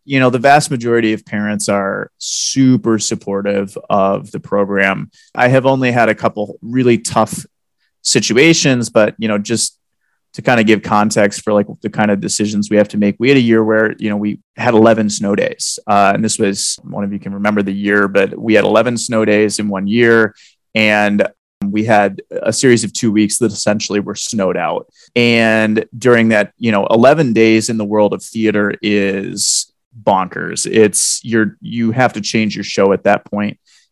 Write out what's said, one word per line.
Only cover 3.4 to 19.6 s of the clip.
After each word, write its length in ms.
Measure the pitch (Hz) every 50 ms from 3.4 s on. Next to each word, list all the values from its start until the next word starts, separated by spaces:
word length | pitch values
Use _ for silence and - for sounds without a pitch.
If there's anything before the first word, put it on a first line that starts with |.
| 101 101 101 98 101 98 - - - -
of 400 | 104 101 98 98 101 101 95 104
the 100 | - 98
program. 720 | - - 101 101 101 95 101 98 98 98 95 104 104 - _ _ _ _ -
I 140 | - 123
have 180 | 123 131 135 123
only 260 | 135 135 131 127 123
had 180 | 120 123 113 110
a 40 | 107
couple 460 | - - 110 - 107 104 101 - -
really 380 | - 113 120 131 123 123 117 -
tough 440 | - - - 110 95 - - - - - _ _ _ _ _ _ _ _ _ _ -
situations, 840 | - - 123 104 - 110 123 147 165 165 - - 143 131 120 113 -
but, 240 | - 113 107 110 -
you 100 | - 110
know, 120 | 107 104 104
just 400 | 101 - 117 - - - _ _ _ _ _ _ _ _ _ _ _ _ -
to 80 | -
kinda 220 | - 139 123 117 110
give 180 | 110 110 98 -
context 600 | - 110 104 104 110 - 113 101 101 - - -
for, 100 | 107 104
like, 120 | 104 101 - - -
the 80 | - 104
kind 220 | - - 107 104
of 80 | 101 98
decisions 500 | 107 104 - - 107 104 107 104 104 -
we 60 | 104
have 120 | 104 101 -
to 80 | -
make. 180 | 104 104 101 - -
We 100 | 117 131
had 80 | 139
a 40 | 135
year 220 | 117 113 113 110 110
where, 320 | 110 110 110 110 110 -
you 120 | - - 107
know, 80 | 104
we 220 | 104 104 104 101 - _ _ _
had 160 | - 117 123 117
eleven 360 | 110 113 117 113 110 107 104
snow 240 | 104 - 104 101 104
days. 460 | - - - - - - - - - -
Uh, 240 | 107 104 101 101 98 101
and 100 | - 113
this 140 | 110 -
was, 400 | - 110 98 101 101 - - - - -
one 200 | 98 95 101 101
of 80 | 98 101
you 60 | 98
can 140 | - 101 98
remember 300 | 98 101 104 104 104 98
the 80 | 98 98
year, 340 | 101 101 101 104 104 101
but 300 | 98 101 98 98 98 -
we 160 | - 113 110 107
had 120 | 104 101
eleven 320 | 101 107 110 113 123 120
snow 260 | 113 - - 113 110 110
days 340 | 107 107 107 107 104 101
in 100 | -